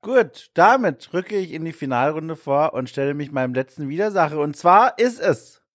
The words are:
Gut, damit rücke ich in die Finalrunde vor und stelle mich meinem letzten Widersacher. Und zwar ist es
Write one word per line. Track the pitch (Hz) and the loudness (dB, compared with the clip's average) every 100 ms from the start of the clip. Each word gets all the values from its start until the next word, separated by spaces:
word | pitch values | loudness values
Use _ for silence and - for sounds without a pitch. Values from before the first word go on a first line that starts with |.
Gut, | - 254 175 - - | 2 2 2 -4 -10
damit | - 190 262 214 139 - | 4 6 6 2 -4 -8
rücke | 175 185 208 | -8 -4 -6
ich | 185 | -6
in | 160 | -8
die | 160 | -10
Finalrunde | 156 139 123 139 156 160 | -8 -4 0 0 -2 -8
vor | 156 - 139 156 | -10 -2 0 0
und | - 127 | -2 -8
stelle | - 139 | -4 -4
mich | 143 143 | -4 -6
meinem | 143 127 | -4 -2
letzten | 127 131 - 143 | -4 -6 -8 -8
Widersacher. | 156 214 196 156 151 | -4 -2 0 0 0
Und | 147 143 | -4 0
zwar | 175 190 240 - | 4 6 4 2
ist | 240 233 | -2 0
es | 202 139 - _ _ | -2 -2 -4 _ _